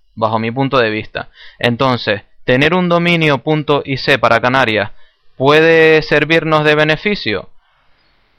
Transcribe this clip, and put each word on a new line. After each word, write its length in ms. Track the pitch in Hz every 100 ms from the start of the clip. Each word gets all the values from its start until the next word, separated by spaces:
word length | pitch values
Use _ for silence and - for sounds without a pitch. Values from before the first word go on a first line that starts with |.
| _
bajo 240 | - 110 110
mi 140 | 113
punto 260 | 120 135 131
de 140 | 113
vista. 380 | 107 - - - - - -
Entonces, 640 | 120 117 135 120 - 101 - -
¿tener 320 | - 127 151 180
un 120 | 180
dominio 520 | 170 170 170 156 139
punto 420 | - 156 147 143
I 140 | - 135
C 220 | - 131
para 200 | 117 117
Canarias 520 | 120 135 120 107 101 - - _ _ -
puede 680 | 131 151 160 165 160 156
servirnos 600 | 151 147 147 165 156 156
de 120 | 151 151
beneficio? 720 | 151 156 208 202 117 101 - - _ _ _ _ _ _ _